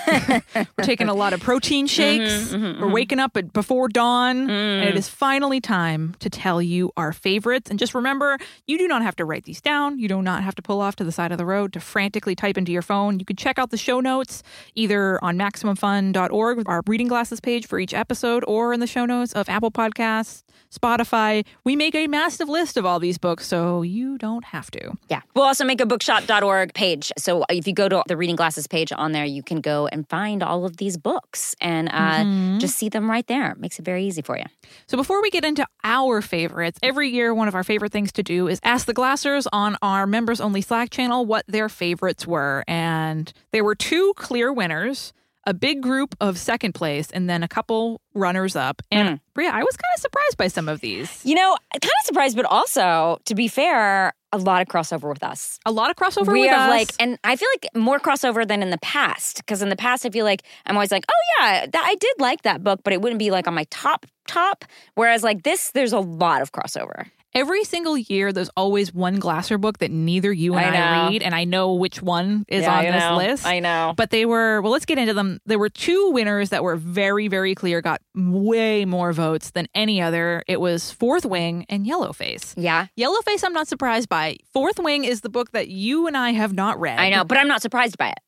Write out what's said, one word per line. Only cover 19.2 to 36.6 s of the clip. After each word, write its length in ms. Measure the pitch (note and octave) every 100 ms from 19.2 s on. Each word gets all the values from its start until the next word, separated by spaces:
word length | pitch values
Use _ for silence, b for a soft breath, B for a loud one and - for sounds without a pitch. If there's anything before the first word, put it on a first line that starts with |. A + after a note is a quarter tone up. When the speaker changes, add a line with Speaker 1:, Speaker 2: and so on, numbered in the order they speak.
| A#3+
Speaker 1:
of 160 | - G3
Apple 240 | G#3 A3+
Podcasts, 720 | A3 A3+ G#3+ A3+ A3 A3+ - _ b b
Spotify. 720 | - A#3+ A#3 A#3 A3+ G#3+ G#3+ G#3 b
We 120 | B3 C#4+
make 200 | D#4 D#4
a 120 | D#4
massive 420 | D4 E4 E4+ D#4
list 280 | D#4 E4+ -
of 80 | F#3
all 140 | F3
these 180 | F3 F3
books, 300 | F3 E3+ -
so 340 | F3 E3+ F3
you 360 | E3+ G3+ C4 C4+
don't 260 | G#3+ A#3 A#3
have 240 | D#3+ -
to. 260 | - - - -
Speaker 2:
Yeah. 120 | - - -
We'll 100 | C4+
also 200 | C4+ C4
make 160 | B3+
a 40 | A#3
bookshop 400 | A3+ - A3 -
dot 180 | G#3
org 300 | G3+ F#3+ F#3
page. 380 | - F#3+ D#3 - -
So 280 | - F3 -
if 180 | F3 E3+
you 60 |
go 140 | F#3 G3
to 140 | F#3 -
the 100 | E3+
Reading 180 | F3 E3+
Glasses 320 | E3 D#3 D3
page 240 | E3 E3
on 200 | - D#3
there, 140 | D#3 D3
you 180 | C#3
can 180 | - E3
go 260 | D3 D3 D3
and 200 | D3+ D3
find 320 | E3 G#3 G#3
all 220 | F3+ F3 F3+
of 120 | E3+
these 200 | G3+ F3
books 580 | G3+ D4+ - - - -
and, 280 | F3 E3 E3
uh, 180 | D#3+ D#3+ D#3+
Speaker 1:
Mm-hmm. 400 | G#3 G3 F#3 F#3+
Speaker 2:
just 180 | C4 -
see 120 | G#3+
them 200 | A3 A3
right 160 | A3+ A#3+
there. 280 | B3+ C4 -
Makes 200 | F3 -
it 60 | F3
very 200 | F3+ G3
easy 160 | E3+
for 160 | - -
you. 60 | - _ B B B
Speaker 1:
So 100 | A#3+
before 240 | C4+ G4
we 80 | G#4
get 160 | F#4 D#4
into 200 | D4 C4 -
our 380 | G#3+ A#3+ C4 A3
favorites, 580 | G3+ F3 E3 E3